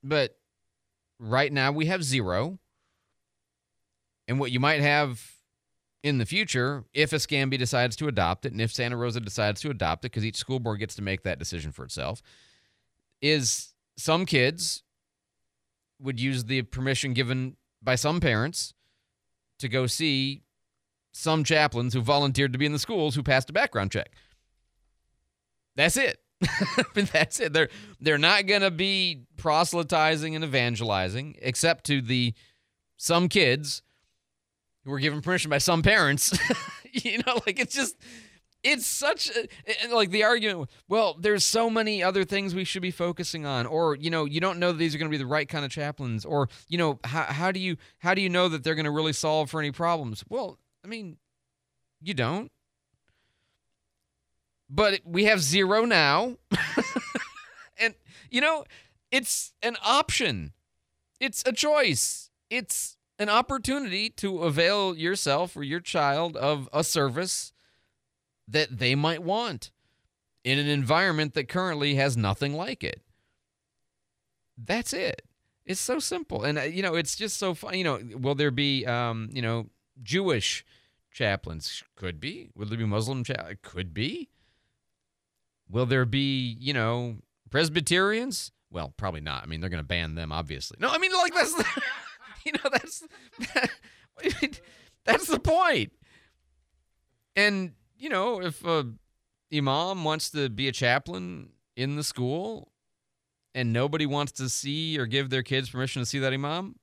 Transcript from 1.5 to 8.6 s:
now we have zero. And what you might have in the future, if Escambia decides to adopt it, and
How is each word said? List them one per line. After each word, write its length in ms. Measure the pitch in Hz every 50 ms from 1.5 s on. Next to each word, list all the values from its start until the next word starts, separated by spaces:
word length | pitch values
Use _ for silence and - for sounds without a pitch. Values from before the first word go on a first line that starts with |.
| 143
now 200 | 139 131 135 143
we 140 | 151 156
have 180 | 156 190 190 165
zero. 560 | 135 131 135 110 92 87 92 123 160 190 185 _ _ _ _ _ _ _ _ _ _ _ _ _ _ _ _ _ _ _ _ _ _ _ _ _ _ _ _ _ _ _ _ _ -
And 100 | 120 135
what 140 | 139 123 123
you 80 | 123
might 200 | 131 147 156 147
have 520 | 143 147 143 147 147 135 123 113 - - - _ _ _ _ _ _ _ _ _ _ _ _ _ -
in 160 | 143 143 131
the 80 | 113
future, 580 | - - 196 220 175 - 131 123 131 143 139 107 _ _
if 220 | 139 151 147 -
Escambia 440 | 151 - - 147 139 135 135 131 131
decides 380 | 127 117 - 123 123 123 107
to 120 | - 151 151
adopt 360 | 131 101 90 85 90 - -
it, 80 | 139 -
and 80 | 101